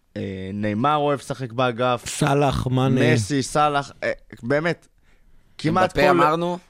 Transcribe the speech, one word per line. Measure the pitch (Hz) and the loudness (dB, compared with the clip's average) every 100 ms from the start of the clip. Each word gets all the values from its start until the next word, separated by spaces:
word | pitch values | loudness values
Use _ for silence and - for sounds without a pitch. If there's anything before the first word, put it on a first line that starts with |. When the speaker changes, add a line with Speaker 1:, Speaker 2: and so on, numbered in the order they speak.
| _ 104 | _ -10
Speaker 1:
אה, | 101 95 95 | -8 -8 -8
ניימר | 104 107 104 143 151 | -4 -4 0 0 0
אוהב | 147 139 | 0 -2
לשחק | - 135 131 | -6 -10 -8
באגף, | 117 127 117 123 123 - | -2 -2 0 -2 -2 -4
Speaker 2:
סאלח, | - 147 143 143 - 127 | -2 0 2 2 0 0
מאנה. | 127 135 135 120 | 0 2 2 4
Speaker 1:
מסי, | 120 101 143 | 2 0 -2
סאלח, | 120 151 151 143 139 - | -2 0 0 0 -4 -6
אה, | 117 - - - | -6 -6 -12 -10
באמת, | 117 143 170 165 _ _ _ _ _ - _ - | -2 0 0 -4 _ _ _ _ _ -20 _ -4
כמעט | 156 180 185 151 | 0 2 2 4
Speaker 3:
אמבפה | |
Speaker 1:
כל | 143 | 4
Speaker 3:
אמרנו? | - 151 165 175 175 | 6 4 2 -2 -6